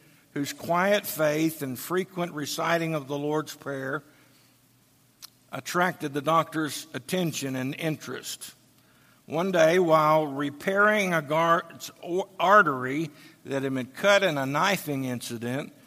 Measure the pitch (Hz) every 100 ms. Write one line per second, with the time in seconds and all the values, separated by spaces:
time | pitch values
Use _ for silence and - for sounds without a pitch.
0 | _ _ _ 147 143 - - 170 196 202
1 | - - 156 151 160 160 135 127 - 180
2 | 185 175 170 147 139 - 160 170 160 156
3 | 131 143 147 151 147 - 143 139 135 151
4 | - _ _ _ _ _ _ _ _ _
5 | _ _ - _ _ - - - 180 123
6 | 151 143 147 165 156 160 151 - - 135
7 | - 185 170 - 135 131 131 151 165 151
8 | - 127 - - - - _ _ _ _
9 | _ _ - 151 190 180 160 180 170 156
10 | 151 156 151 135 143 139 - 196 208 214
11 | 190 165 139 156 165 170 175 139 - -
12 | 175 180 190 - 170 208 165 131 127 143
13 | 160 - - - - 135 135 131 123 -
14 | 196 202 196 143 135 147 185 190 151 139
15 | 131 120 - 117 120 131 - -